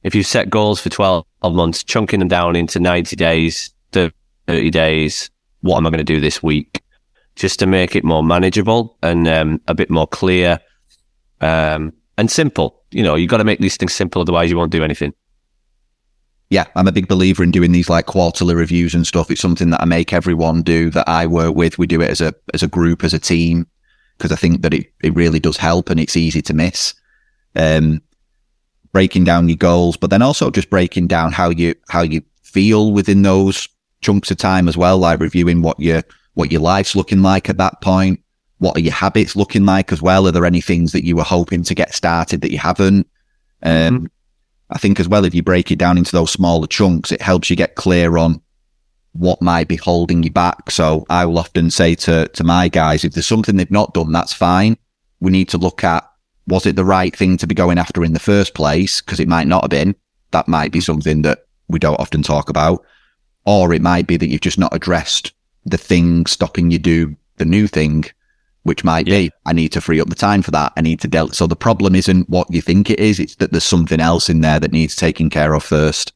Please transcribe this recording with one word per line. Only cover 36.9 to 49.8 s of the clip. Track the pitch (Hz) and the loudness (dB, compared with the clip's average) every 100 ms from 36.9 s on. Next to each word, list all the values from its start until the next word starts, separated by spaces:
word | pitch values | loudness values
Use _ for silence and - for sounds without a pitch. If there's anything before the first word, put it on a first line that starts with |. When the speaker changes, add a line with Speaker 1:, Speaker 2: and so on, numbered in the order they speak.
Speaker 2:
looking | 98 87 98 | -2 0 2
like | 95 95 - | 4 2 -2
at | 95 | -2
that | 92 - | -2 -2
point. | 98 95 95 90 _ _ _ _ | 0 2 0 -2 _ _ _ _
What | 90 - | -2 0
are | |
your | 82 | -2
habits | - 95 - - | -2 0 0 0
looking | 98 101 101 101 | -2 -2 2 2
like | 95 92 | 2 0
as | 78 | -2
well? | 87 95 95 | 2 4 4
Are | |
there | 85 | 2
any | 87 87 | 2 0
things | - 85 85 | 0 0 0
that | 90 | -2
you | 85 82 | 0 -2
were | |
hoping | 85 90 85 90 | 0 -2 0 -4
to | 85 | -4
get | 90 87 | -4 -4
started | - 85 82 87 82 | -2 -2 -2 -2 -4
that | - | -4
you | 147 | -4
haven't? | 85 90 95 98 - _ _ _ _ _ | -4 0 4 4 0 _ _ _ _ _
Um, | 85 80 82 123 | -2 0 2 0
Speaker 1:
Mm-hmm. | - _ _ _ _ _ _ | -4 _ _ _ _ _ _
Speaker 2:
I | - | -4
think | 101 98 | 0 0
as | 87 | 2
well, | 104 98 | 2 2
if | |
you | 87 | 0
break | 80 90 - | 0 0 0
it | 80 | 0
down | 87 90 | 2 2
into | 87 | 2
those | 87 80 | 0 0
smaller | - 90 85 78 | 0 0 0 -2
chunks, | - 98 85 - | 0 2 2 -2
it | - | -6
helps | - 90 - | 0 0 0
you | |
get | 87 85 - | -2 -2 -2
clear | 92 87 85 85 | 0 2 2 2
on | 82 80 _ _ _ _ _ _ _ | 0 -2 _ _ _ _ _ _ _
what | 80 87 - | -4 -2 0
might | 87 85 82 | 0 0 -2
be | |
holding | 82 | -4